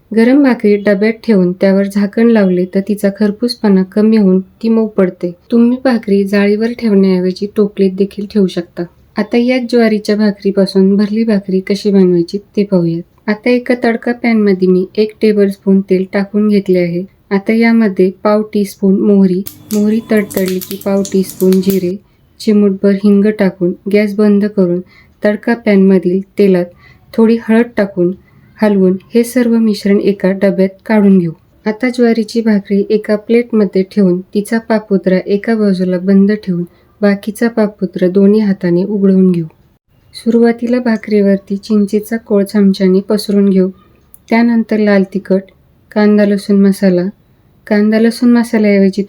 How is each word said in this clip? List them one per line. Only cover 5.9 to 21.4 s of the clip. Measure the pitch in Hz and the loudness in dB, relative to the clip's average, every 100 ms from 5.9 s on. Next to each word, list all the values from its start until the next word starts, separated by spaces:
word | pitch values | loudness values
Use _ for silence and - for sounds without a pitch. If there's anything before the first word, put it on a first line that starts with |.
| 226 - 196 | -2 0 -2
जाळीवर | 196 202 202 208 226 240 | 0 0 0 0 -2 -4
ठेवण्याऐवजी | 226 196 190 185 185 185 202 220 | 0 2 2 0 -2 -4 -6 -2
टोपलीत | 202 196 190 | -2 0 -2
देखील | 190 196 - 202 | 0 -6 -6 -6
ठेवू | 208 185 | -2 -2
शकता. | 180 170 - 170 _ _ - | -2 -10 -12 -12 _ _ -8
आता | 208 240 | -2 -2
याच | 240 254 240 | 0 -2 0
ज्वारीच्या | 240 220 208 208 208 | 0 2 0 -2 0
भाकरीपासून | 208 202 196 196 185 190 190 196 | 0 -2 -4 0 0 2 2 2
भरली | 202 220 | 0 -2
भाकरी | 226 202 196 190 | 0 -2 -2 -4
कशी | 190 202 208 | -2 -4 0
बनवायची | 196 180 175 170 202 - 208 | 2 4 2 -2 -8 -6 -4
ते | |
पाहूयात. | 202 180 165 165 - _ - | 0 0 0 -4 -10 _ -8
आता | 208 247 | -4 -2
एका | 247 247 247 | -2 0 -2
तडका | 233 226 240 | -2 -2 -6
पॅनमध्ये | 240 240 220 202 185 185 | -4 -2 0 0 2 2
मी | 180 185 208 | 0 0 -4
एक | 214 - | -4 0
टेबलस्पून | 220 208 196 196 196 196 | 0 2 0 -2 0 0
तेल | 196 185 190 | 0 -2 -2
टाकून | 202 196 208 214 | -4 -4 -2 0
घेतले | 202 190 180 | 0 0 0
आहे. | 175 170 190 _ - | 0 -4 -8 _ -6
आता | 196 202 | -4 -2
यामध्ये | 226 233 226 214 190 190 190 | 0 2 2 0 0 -2 0
पाव | 208 214 214 | -2 -2 -2
टीस्पून | 208 196 - 196 196 | -4 -4 -2 0 0
मोहरी, | 214 196 190 180 202 - - | 2 2 2 0 -6 -16 -6
मोहरी | 208 208 226 220 | -2 0 -2 -2
तडतडली | 220 196 196 185 185 | -2 -2 -4 -4 -6
की | - 196 | -8 -10
पाव | 202 196 196 | -4 -4 -2
टीस्पून | 190 185 - | -2 -4 -2